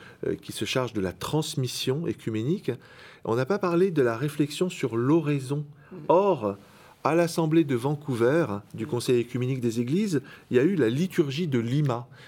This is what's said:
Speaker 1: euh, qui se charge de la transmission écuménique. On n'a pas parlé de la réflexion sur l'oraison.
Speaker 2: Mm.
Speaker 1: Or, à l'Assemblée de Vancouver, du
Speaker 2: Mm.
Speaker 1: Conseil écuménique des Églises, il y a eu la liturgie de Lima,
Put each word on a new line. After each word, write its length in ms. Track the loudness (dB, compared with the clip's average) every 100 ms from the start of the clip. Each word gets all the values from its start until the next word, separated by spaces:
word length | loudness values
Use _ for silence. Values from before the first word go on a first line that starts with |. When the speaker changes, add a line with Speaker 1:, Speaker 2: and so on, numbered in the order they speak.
| -14 -10 -6
Speaker 1:
euh, 80 |
qui 180 | -6 -8
se 120 | -8
charge 280 | -4 -2 -2
de 80 | -4
la 120 | -4
transmission 920 | -6 -4 -4 -4 -4 -6 -4 -4 -2 -4
écuménique. 680 | -6 -6 -4 -2 -2 -4 -8 -10 -20 -20 -10
On 120 | -2 0
n'a 100 | 0
pas 120 | -2
parlé 320 | 0 2 2
de 120 | 2
la 140 | 2 2
réflexion 540 | -2 -2 -2 -2 -4
sur 260 | -2 -2 0
l'oraison. 680 | 2 2 2 -2 -2 -6 -6 -14 -20
Speaker 2:
Mm. 40 | -4 2
Speaker 1:
Or, 480 | 4 4 2 -2 -4 -10 -20 -20 -4
à 100 | 0
l'Assemblée 500 | 2 2 0 2 2
de 100 | 2
Vancouver, 720 | 0 0 -2 -4 2 4 4 0 -4 -8
du 100 | -10
Speaker 2:
Mm. 40 | -4
Speaker 1:
Conseil 320 | -2 2 2
écuménique 400 | 0 -2 -2 -2
des 200 | -2 0
Églises, 400 | 0 0 2 0 -2 -10 0
il 80 | 2
y 20 |
a 20 |
eu 120 | 4
la 160 | 4 2
liturgie 560 | 2 0 0 0 -2 0
de 120 | 0
Lima, 480 | 0 0 0 -2 -6 -18